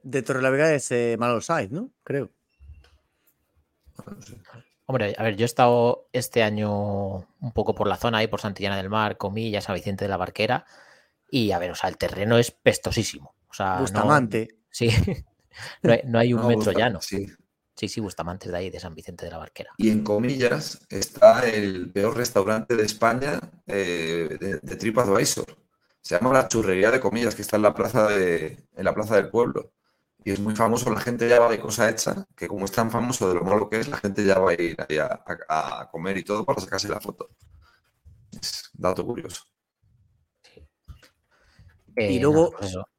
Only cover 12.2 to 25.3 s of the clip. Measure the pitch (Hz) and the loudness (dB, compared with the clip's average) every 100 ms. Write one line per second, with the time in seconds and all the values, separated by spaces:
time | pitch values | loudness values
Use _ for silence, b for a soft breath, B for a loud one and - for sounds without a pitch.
12.2 | 104 117 120 _ 131 - - - 110 - | 2 4 2 _ 2 2 -2 -2 -2 -6
13.2 | - _ _ - 98 92 92 98 107 147 | -20 _ _ -4 -2 0 -2 2 4 4
14.2 | 117 113 113 _ _ - 117 107 - 160 | 4 -2 -4 _ _ 0 2 4 2 -2
15.2 | - _ _ B B B - 117 127 113 | -10 _ _ B B B 4 4 4 2
16.2 | 120 120 120 113 107 92 117 92 - 98 | 4 4 4 4 2 2 0 -2 -6 -8
17.2 | 98 - _ _ _ - 107 - 104 - | -8 -14 _ _ _ -10 -8 -6 -8 -8
18.2 | 80 92 92 87 92 85 85 80 - 87 | -8 -8 -8 -8 -8 -10 -14 -14 -18 -14
19.2 | 87 85 - - - - 110 107 107 104 | -14 -14 -16 -16 -18 0 2 2 2 0
20.2 | 123 131 120 143 151 - _ - - - | 0 2 2 0 -4 -12 _ -6 -6 8
21.2 | 110 113 - 107 101 92 87 98 104 113 | 8 8 2 0 -2 -4 -4 0 0 0
22.2 | 123 104 95 110 110 117 107 - 113 120 | 0 0 2 -2 0 0 0 2 0 2
23.2 | 139 147 - - - 98 92 87 80 85 | -2 -6 -8 -20 -6 -4 -2 -2 -2 -2
24.2 | 78 - 95 - - - 113 113 120 101 | -4 -6 -6 -6 -8 -4 0 0 2 2
25.2 | 143 | 2